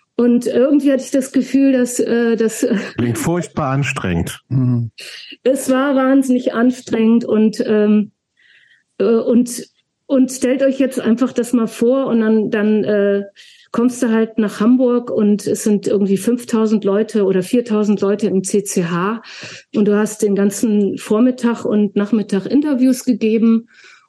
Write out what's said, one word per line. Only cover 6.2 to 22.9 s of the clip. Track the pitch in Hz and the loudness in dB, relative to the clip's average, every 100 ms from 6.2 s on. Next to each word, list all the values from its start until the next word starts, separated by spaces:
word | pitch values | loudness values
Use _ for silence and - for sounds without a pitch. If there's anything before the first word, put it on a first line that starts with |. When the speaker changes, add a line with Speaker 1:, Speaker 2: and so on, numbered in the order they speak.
| 262 247 - | 2 0 0
Speaker 1:
anstrengend | 226 247 247 - 226 220 233 | 0 0 0 -4 0 2 2
und, | - 214 220 214 233 | 2 2 2 0 0
ähm, | 214 208 214 208 _ _ _ _ _ _ _ _ - | 2 4 2 0 _ _ _ _ _ _ _ _ -4
äh, | |
und, | 202 226 - 247 247 - - _ _ _ - | 0 2 2 0 0 -6 -16 _ _ _ -2
und | 269 254 | 0 0
stellt | - 247 262 | 0 -2 0
euch | 269 269 | 0 0
jetzt | 254 240 | -2 -2
einfach | - 226 247 | -2 0 0
das | - 233 | -2 -2
mal | 240 220 | 0 -2
vor | - 233 269 269 | 0 0 2 0
und | 233 | 0
dann, | 220 220 208 | 2 2 0
dann, | 214 214 214 | 0 0 0
äh, | 208 208 202 202 202 _ - _ - | 0 0 2 0 -4 _ -20 _ -8
kommst | - 247 247 | 0 0 0
du | 240 | 0
halt | 220 226 - | 0 0 -2
nach | 208 - | -4 0
Hamburg | 214 254 247 240 240 | 2 4 4 0 -2
und | - 208 202 - | 0 2 2 0
es | 202 | -2
sind | 220 208 - | 0 0 0
irgendwie | 202 196 190 | 0 2 0
fünftausend | 233 240 - 220 220 214 | 0 -2 -2 0 2 0
Leute | 190 196 220 220 | 0 0 0 0
oder | 196 185 | 0 0
viertausend | 185 247 240 214 208 202 | 0 -2 0 -2 0 0
Leute | 196 202 208 | 0 0 0
im | 190 | -2
C | 190 208 | 0 -2
C | 202 196 | -2 -4
H | 170 175 190 226 - - - - _ | -2 -2 -4 -6 -10 -18 -18 -20 _
und | 220 208 | 0 2
du | 208 | 2
hast | 208 - | -2 -2
den | 214 | -2
ganzen | 196 202 - 226 208 196 - | 2 0 0 0 2 0 -2
Vormittag | - 214 254 254 233 226 | -2 2 2 2 -2 -2
und | - 214 208 208 | -2 0 0 0
Nachmittag | 208 220 202 196 | 0 -2 0 -4
Interviews | 190 269 302 254 262 | 0 0 0 0 2